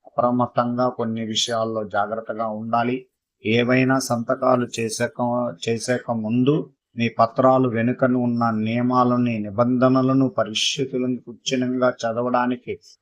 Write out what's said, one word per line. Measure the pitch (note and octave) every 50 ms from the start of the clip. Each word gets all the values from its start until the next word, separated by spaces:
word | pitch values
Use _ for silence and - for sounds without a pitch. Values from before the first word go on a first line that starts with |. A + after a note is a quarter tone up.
| _
అప్రమత్తంగా | - _ - B2+ B2 B2 B2 A#2+ - - - A#2+ A#2+ A#2+ A#2+ B2+ B2+
కొన్ని | - - A#2+ A2+ A2+ A2+ A2+
విషయాల్లో | G#2+ A2 G#2+ - A#2+ A#2 A2+ A2+ A2+ A2 A2 G#2+
జాగ్రత్తగా | G2 G#2 G2+ G2+ G#2 A2 A2 A2 - A2+ G#2+ A2+ A2
ఉండాలి. | G#2+ G#2+ A2+ A2+ A2+ A#2 A#2 B2 B2+ B2+ - _ _ _ _ _ _ _ -
ఏవైనా | G#2+ A2 A#2+ A#2+ A#2+ B2+ C3 C3 B2+ C3+ C3+
సంతకాలు | C3 - B2+ A#2 A#2 - C3 C3 C3 B2+ B2+ B2 B2 A#2+ - -
చేసాక, | A2+ A2 A2 - A#2+ A#2 - - B2 A#2+ A#2+ B2 B2 A#2+ - - - A#2
చేసాక | A#2 A2+ - - B2 A#2+ - -
ముందు | A#2+ A2+ G#2+ G#2+ A#2 B2 B2+ C3+ D3+ E3 - - _ _ _ _ _ A2
మీ | A#2 A#2 - -
పత్రాలు | A#2+ A2+ - - B2+ C3 C3 C3 C3 B2
వెనుకను | G#2+ A2+ A2+ B2 B2+ - C3+ B2 B2+ B2+
ఉన్న | B2 A#2+ A#2+ A#2+ A#2+ A#2
నియమాలని, | A2 G#2+ A2 A2 A2+ B2 B2 B2 B2+ B2+ B2 B2 B2 B2 B2 A#2+ A#2 G#2+
నిబంధనలను, | G#2 G#2 G2 G#2 A#2+ A#2+ B2+ B2 B2+ B2+ C3 C3 C3 C3 C3+ C3+ C3+ B2+
పరిస్థితులను | - - A2 G2+ A2 G#2+ - - - - C3+ B2+ B2+ B2+ B2+ B2+ B2+ A#2
కూర్చునంగా | - - A#2 - _ - C3 B2+ B2+ B2 B2+ B2+ B2+ B2+
చదవడానికి | B2 - - A2+ A2 A#2 B2 B2 B2 B2 B2 B2 B2 B2 - A2+ G2+ - - - - _